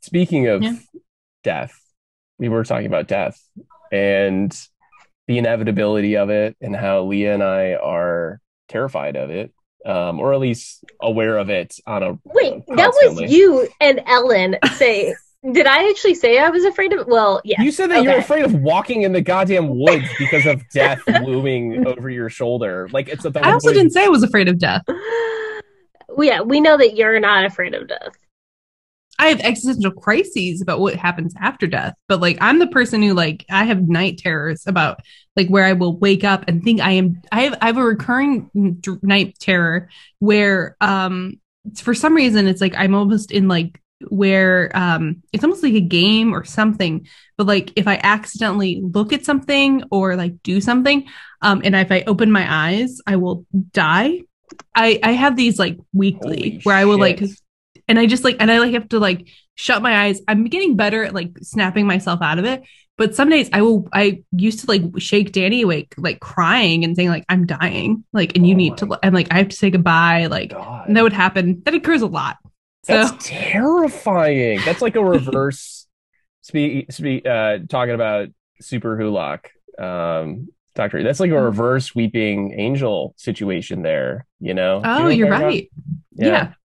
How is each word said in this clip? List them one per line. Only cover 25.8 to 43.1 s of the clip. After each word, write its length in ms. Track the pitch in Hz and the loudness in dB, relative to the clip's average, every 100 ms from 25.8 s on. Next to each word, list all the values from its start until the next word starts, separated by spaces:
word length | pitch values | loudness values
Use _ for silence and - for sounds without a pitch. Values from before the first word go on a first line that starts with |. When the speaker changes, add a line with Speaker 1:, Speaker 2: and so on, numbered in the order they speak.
| _ _ _ | _ _ _
Speaker 3:
Well, 140 | 269 294 | 0 2
yeah, 140 | 202 | 2
we 200 | 214 285 | 0 2
know 160 | 311 302 | 4 6
that 200 | 254 214 | 4 4
you're 240 | 220 220 | 2 2
not 240 | 208 208 | 2 2
afraid 280 | 190 190 180 | 0 -2 -8
of 140 | - - | -8 -10
death. 240 | - - _ _ _ _ _ _ _ _ _ _ - | -12 -12 _ _ _ _ _ _ _ _ _ _ 0
Speaker 2:
I 120 | 302 | 2
have 100 | 294 | 2
existential 520 | 220 240 254 254 190 | 0 -2 -2 0 -2
crises 680 | 185 - 226 392 - 180 170 | -2 -2 0 0 -2 -4 -4
about 200 | 185 165 | -4 -2
what 160 | 190 175 | -2 -2
happens 380 | 175 175 165 - | -4 -4 -8 -6
after 280 | 196 269 180 | -6 -4 -4
death, 260 | - - - _ | -2 -6 -10 _
but, 120 | 190 | 0
like, 160 | 175 170 | 2 2
I'm 180 | 202 294 | 2 4
the 80 | 349 | 4
person 340 | 269 240 226 | 2 0 2
who, 140 | 208 | 2
like, 320 | 185 165 156 - | 2 0 -2 -4
I 140 | 190 | -2
have 220 | 220 202 175 | 0 2 2
night 300 | 165 180 175 | 2 0 -2
terrors 460 | - 160 151 160 - | -4 -4 -4 -8 -4
about, 360 | 180 151 - - - _ - | 0 0 -4 -16 -20 _ -2
like, 100 | 180 | 2
where 180 | 190 | 4
I 100 | 190 | 4
will 220 | 185 175 170 | 2 0 0
wake 280 | 202 196 | 2 2
up 220 | 202 196 196 | 2 -2 0
and 160 | 170 | -2
think 160 | 190 220 | 0 0
I 100 | 165 | 2
am, 300 | 185 185 175 - | 2 2 -2 -4
I 120 | 214 | -2
have, 160 | 269 254 | -2 0
I 40 | 226 | -2
have 100 | 233 | 2
a 80 | |
recurring 640 | 247 214 - 247 277 254 - 202 | 0 0 -2 -2 0 -2 -4 -2
n-, 220 | 196 175 | -2 -2
dr-, 240 | 175 185 | -8 -6
night 320 | 196 196 190 - | 0 2 0 -6
terror 500 | - 185 170 165 180 - - _ | -2 0 2 -2 -6 -20 -20 _
where, 580 | 208 208 202 190 170 _ | 2 2 4 0 -2 _
um, 580 | 202 196 185 185 185 - _ _ - - | 0 0 -2 -4 -8 -12 _ _ -18 -10
for 140 | - | -4
some 220 | 240 311 320 | 0 2 4
reason, 320 | 262 214 196 | 4 4 2
it's 120 | 180 | 2
like 140 | 190 - | -2 0
I'm 200 | 190 196 | 0 2
almost 340 | 202 | 2